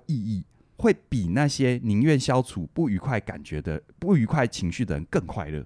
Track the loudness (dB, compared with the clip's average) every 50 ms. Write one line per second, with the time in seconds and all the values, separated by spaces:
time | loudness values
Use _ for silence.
0 | 0 -2 -4 -2 -2 -4 -4 -4 -6 _ _ _ _ _ _ 2 4 4 4 2
1 | _ -4 -4 -2 0 0 2 2 2 2 2 2 2 2 2 0 0 2 2 4
2 | 4 4 4 4 2 2 2 0 0 -2 -4 -8 -8 -4 -2 -2 0 0 0 -2
3 | -2 -2 -4 -4 -4 -6 -10 -12 -10 -8 -8 -6 -4 -4 -6 -6 -8 _ _ -4
4 | 2 4 4 4 4 2 2 2 0 0 -2 -4 -4 -4 -2 -2 -2 -2 -2 -4
5 | -4 -2 -2 -2 -2 -4 -6 -8 -8 -6 -8 -8 -8